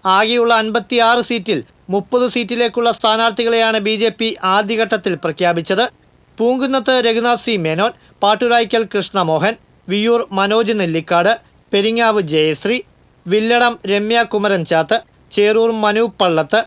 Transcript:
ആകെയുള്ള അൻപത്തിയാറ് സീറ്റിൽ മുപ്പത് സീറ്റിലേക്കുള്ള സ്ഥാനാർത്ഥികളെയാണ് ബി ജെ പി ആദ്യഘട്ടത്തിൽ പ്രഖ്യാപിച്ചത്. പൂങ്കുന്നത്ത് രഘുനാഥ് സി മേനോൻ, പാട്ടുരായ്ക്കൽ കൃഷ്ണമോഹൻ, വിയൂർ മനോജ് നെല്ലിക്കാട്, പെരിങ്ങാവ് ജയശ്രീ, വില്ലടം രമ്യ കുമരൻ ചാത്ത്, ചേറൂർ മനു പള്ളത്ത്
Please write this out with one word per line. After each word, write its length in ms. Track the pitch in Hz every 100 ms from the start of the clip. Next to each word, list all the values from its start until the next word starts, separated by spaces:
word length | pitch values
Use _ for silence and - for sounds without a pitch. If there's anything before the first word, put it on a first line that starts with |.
ആകെയുള്ള 480 | 196 190 220 240 233 226
അൻപത്തിയാറ് 600 | 220 226 208 247 226 240 -
സീറ്റിൽ 300 | 233 185 170 - _ -
മുപ്പത് 320 | 190 196 247 247 247
സീറ്റിലേക്കുള്ള 540 | 208 233 240 240 233 220
സ്ഥാനാർത്ഥികളെയാണ് 800 | 220 220 233 208 233 233 226 220 208
ബി 80 | 214
ജെ 80 | 220 214
പി 100 | 226 214 185 196
ആദ്യഘട്ടത്തിൽ 580 | 208 220 220 214 202 170
പ്രഖ്യാപിച്ചത്. 640 | 170 151 175 170 165 185 247 _ _ _ _ -
പൂങ്കുന്നത്ത് 580 | 226 254 262 269 240 254 233
രഘുനാഥ് 380 | 226 240 240 -
സി 80 | 214 160
മേനോൻ, 260 | 160 214 - _ _
പാട്ടുരായ്ക്കൽ 600 | 202 214 240 240 226 233 214
കൃഷ്ണമോഹൻ, 600 | 202 185 196 170 160 190 233 _ _ -
വിയൂർ 300 | 202 220 233 - 190
മനോജ് 360 | 196 220 220 220
നെല്ലിക്കാട്, 520 | 175 160 160 170 175 233 _ _ _
പെരിങ്ങാവ് 500 | 202 208 226 226 214 170
ജയശ്രീ, 460 | 156 156 151 202 247 - _ _ _ -
വില്ലടം 480 | 208 220 240 240 233 185
രമ്യ 280 | 202 208 233 233
കുമരൻ 280 | 208 202 196 160
ചാത്ത്, 260 | 160 160 226 - _ _ -
ചേറൂർ 360 | 208 220 226 226
മനു 200 | 214 208 233 -
പള്ളത്ത് 380 | 185 160 147 214